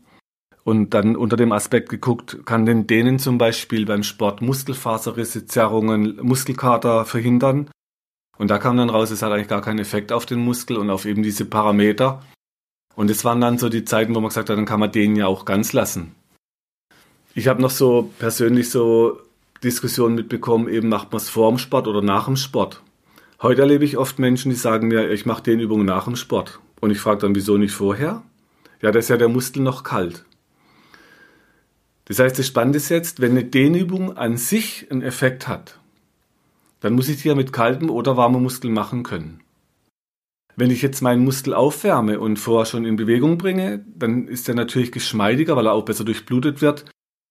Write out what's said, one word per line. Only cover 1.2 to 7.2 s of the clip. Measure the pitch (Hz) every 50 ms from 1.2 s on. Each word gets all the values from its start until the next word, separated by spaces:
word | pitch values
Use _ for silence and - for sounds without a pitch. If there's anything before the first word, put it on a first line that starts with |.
| 120 104 117
dem | 110 120 117
Aspekt | 104 104 - - 123 113 - -
geguckt, | 110 - - 127 117 120 - - - - -
kann | - 117 113 110
denn | 117 117 113 104
denen | - 110 113 117 127 131
zum | 131 135 135 123 120
Beispiel | 120 113 113 - - - 117 110 107
beim | 107 104 104 104
Sport | - - - 113 101 104 - 120
Muskelfaserrisse, | 127 135 135 - 143 131 - - 120 110 110 - 117 113 117 113 - - 110 -
Zerrungen, | - - 120 110 104 110 110 107 110 110 107 104 110 - -
Muskelkater | 123 123 131 131 - - 131 - 131 123 120 113 123 120 113 113 110
verhindern? | - - 117